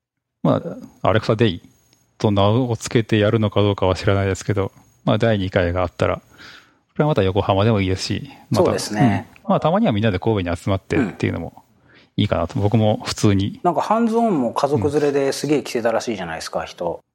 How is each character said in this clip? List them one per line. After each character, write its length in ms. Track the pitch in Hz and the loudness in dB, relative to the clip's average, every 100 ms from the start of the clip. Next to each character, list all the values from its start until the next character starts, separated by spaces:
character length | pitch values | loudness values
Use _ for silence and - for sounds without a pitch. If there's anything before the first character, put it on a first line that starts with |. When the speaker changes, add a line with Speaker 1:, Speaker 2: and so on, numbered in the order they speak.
| _ _ _ _ | _ _ _ _
Speaker 1:
ま 180 | 151 110 - - - _ | -2 -2 -4 -14 -18 _
あ、 40 | 95 | 0
ア 40 | |
レ 60 | 107 | 0
ク 60 | - | 0
サ 100 | 107 | 2
デ 120 | 113 | 2
イ 140 | 87 - _ _ _ _ - | 0 -12 _ _ _ _ -4
と 140 | 113 | 0
名 180 | 101 101 | 2 2
を 260 | 117 123 110 | 2 0 -4
付 280 | - 120 | 0 0
け 40 | 107 | 2
て 120 | 110 | 2
や 100 | 104 | 2
る 100 | 113 | 2
の 120 | 107 | 0
か 100 | 101 | 2
ど 100 | 104 | 0
う 40 | 101 | 2
か 100 | 92 | 0
は 100 | 92 | 0
知 100 | - | 0
ら 80 | 98 | 0
な 80 | |
い 20 | 98 | -2
で 100 | 95 | -4
す 80 | |
け 100 | - 98 | -4 -4
ど、 160 | 98 - _ _ - | -4 -8 _ _ -2
ま 80 | |
あ、 40 | 110 | 0
第 200 | 117 104 | 2 0
二 140 | 95 | 0
回 220 | 101 87 | 0 0
が 100 | 90 | -2
あ 20 | 90 | -4
っ 60 | |
た 160 | - 95 | -2 -2
ら、 100 | 87 | -2
こ 40 | _ - - - _ _ _ - | _ -20 -20 -20 _ _ _ -2
れ 60 | |
は 60 | 151 | 0
ま 60 | 147 | 2
た 60 | |
横 200 | 95 98 | 4 2
浜 220 | 98 98 | 4 2
で 80 | 110 | 4
も 80 | 107 | 2
い 40 | 95 | 0
い 40 | |
で 60 | 92 | -2
す 80 | |
し、 260 | - 95 - - - | -4 -6 -8 -16 -2
ま 80 | 151 | 2
た、 60 | 160 | 2
Speaker 2:
そ 40 | |
う 20 | |
で 60 | 98 | 0
す 140 | - | -4
ね。 340 | 214 120 101 - - | 2 2 2 -6 -14
Speaker 1:
う 40 | - | -2
ん。 20 | |
ま 40 | 175 | 0
あ、 20 | |
た 100 | 156 | 2
ま 100 | 196 | 2
に 60 | 220 | 2
は 80 | |
み 80 | 104 | 2
ん 20 | |
な 80 | 113 | 0
で 80 | 92 | 0
神 240 | - 107 | 0 -2
戸 60 | 85 | -2
に 80 | 87 | -4
集 120 | - | -2
ま 80 | 98 | -4
っ 40 | |
て 160 | - - | -2 -2
っ 160 | 101 | -2
て 140 | - 104 | -2 -4
い 20 | |
う 40 | |
の 60 | 95 | -4
も 240 | 82 - _ _ _ - _ - | -8 -14 _ _ _ -20 _ -2
い 60 | |
い 40 | 104 | 0
か 100 | 82 | 0
な 100 | 85 | -2
と、 80 | 110 | -2
Speaker 2:
う 40 | |
ん。 40 | |
Speaker 1:
僕 140 | 101 113 | 0 2
も 240 | 107 - - | 2 0 -4
普 80 | |
通 200 | - 107 98 | 0 2 2
に。 240 | 98 - | 0 -2
Speaker 2:
な 100 | 175 | -2
ん 40 | 151 | -2
か、 60 | |
ハ 180 | - 220 | 0 0
ン 80 | 233 | 2
ズ 100 | 226 | 2
オ 60 | |
ン 180 | 233 156 | 0 0
も 120 | 117 | -2
家 140 | - 139 | -2 0
族 220 | 143 147 | 0 0
連 120 | 147 | 0
れ 100 | 147 | 0
で 200 | 139 135 | 0 0
す 140 | - 143 | -2 0
げ 120 | 147 | -2
え 60 | |
来 100 | - | 0
て 80 | 123 | -2
た 80 | 113 | 0
ら 100 | 110 | -2
し 100 | - | -4
い 20 | 101 | -6
じ 60 | |
ゃ 20 | 85 | -6
な 80 | |
い 20 | 80 | -8
で 40 | |
す 80 | - | -8
か、 120 | 92 | -8
Speaker 1:
う 20 | |
ん。 20 | 92 | -8
Speaker 2:
人。 340 | - 87 - _ | -8 -8 -8 _